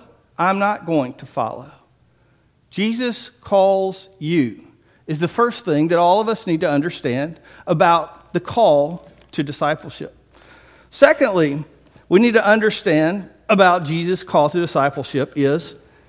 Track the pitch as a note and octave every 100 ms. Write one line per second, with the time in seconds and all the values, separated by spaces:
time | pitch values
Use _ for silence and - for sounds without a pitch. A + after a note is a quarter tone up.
0 | - _ _ - F3+ G3 G3+ G#3 E3 D#3+
1 | B2+ - C3+ - A2 - - - _ _
2 | _ _ _ _ _ _ _ - G#3+ A#3
3 | B3 A3 - _ - G3 F#3+ F#3+ F#3+ F#3
4 | - - D3+ E3+ B2 G2+ - _ _ _
5 | - D3+ E3 - A#3+ - F3+ D3 D#3+ E3+
6 | F3 G3 A3 A3 - D#3+ E3+ C#3+ E3 -
7 | C#3 B2 D3+ D#3+ - - - D#3+ F3 E3+
8 | D3+ - _ F3 - - G#3 D3 C#3+ F3
9 | - - _ - C#3+ C#3+ D3+ D#3 D3+ -
10 | - - _ _ - - _ _ _ -
11 | C#4 D#4 B3+ F#3 D3+ C#3+ D3+ _ _ _
12 | - G3 A#3+ A3 G3 A3 G#3+ - G3 D3+
13 | D#3 G3 F3 _ - G3+ F#3 F3+ D3 E3
14 | E3+ F#3 - E3+ D3 F3 E3+ D#3 C#3 C#3+
15 | B2 C#3 B2 D3 C#3 D#3 - - _ _